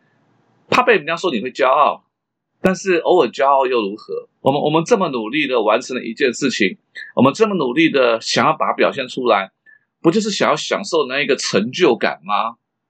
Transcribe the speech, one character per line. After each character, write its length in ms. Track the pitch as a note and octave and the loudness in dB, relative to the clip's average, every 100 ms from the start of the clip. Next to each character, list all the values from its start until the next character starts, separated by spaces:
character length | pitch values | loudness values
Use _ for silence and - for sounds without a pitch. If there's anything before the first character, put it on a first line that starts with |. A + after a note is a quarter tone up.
| _ _ _ _ _ _ - | _ _ _ _ _ _ -2
怕 140 | - | 2
被 120 | C4 G3+ | 4 2
人 80 | |
家 120 | D3+ E3 | 0 -4
说 160 | F#3 | -2
你 80 | B2 | -4
会 100 | B2 | -6
骄 180 | - C3 | 0 2
傲。 360 | C#3 C3 F#2 _ _ _ _ _ _ | 4 2 0 _ _ _ _ _ _
但 140 | F#3 | -2
是 220 | F#3 F#3+ F3 | -2 0 0
偶 220 | D3 F3 | 2 4
尔 80 | B2 | 2
骄 180 | A#2 C#3 | 0 2
傲 200 | C#3 C3 | 2 2
又 160 | B2 | 0
如 140 | G2+ G#2 | -2 -6
何？ 320 | - D#2 - _ | -10 -12 -12 _
我 120 | - | -2
们， 80 | C#3+ | 0
我 100 | C#3 | 0
们 140 | D#3 | 0
这 120 | E3 A#3 | 2 0
么 120 | F3 | 0
努 200 | B2+ G#2+ | -4 -4
力 180 | C#3+ C3+ | -4 -2
的 120 | B2+ | 0
完 200 | G#2+ A2+ | 2 0
成 160 | C3 B2+ | 0 -8
了 60 | |
一 100 | - | -8
件 180 | A2+ C3+ | -2 -2
事 180 | A2+ C3+ | -2 -4
情， 280 | - F#2+ - _ - - - | -2 -2 -4 _ -20 -8 0
我 40 | |
们 140 | B2+ | 2
这 120 | - G#3+ | 4 0
么 100 | F#3+ | 0
努 180 | C3 | -2
力 160 | B2+ D#3+ | 0 2
的 300 | C#3 A#2+ A2+ | 2 2 0
想 260 | - - C3 | -2 0 2
要 100 | D#3 | 2
把 120 | G2 | -2
它 40 | |
表 200 | A#2 - | 0 0
现 140 | - B2+ | 0 -8
出 180 | C#3 B2 | -4 0
来， 240 | G2+ F#2+ _ _ _ _ _ | 0 0 _ _ _ _ _
不 100 | E3 | 0
就 100 | F#3 | 0
是 100 | G#3+ | 0
想 180 | G3 A#2 | 0 0
要 80 | D3+ | 0
享 260 | - F#2+ | -2 -6
受 220 | G2+ E3 C3 | -2 -2 -2
那 120 | C3+ | -2
一 60 | C#3+ | -2
个 100 | C3 | -2
成 360 | - G#2+ A2 | 0 -2 -2
就 240 | B2+ F3 A2+ | 0 2 2
感 240 | F2+ C#2+ | 0 -4
吗？ 320 | F#2 G#2 A2 A#2 _ _ _ | -4 -4 -4 -8 _ _ _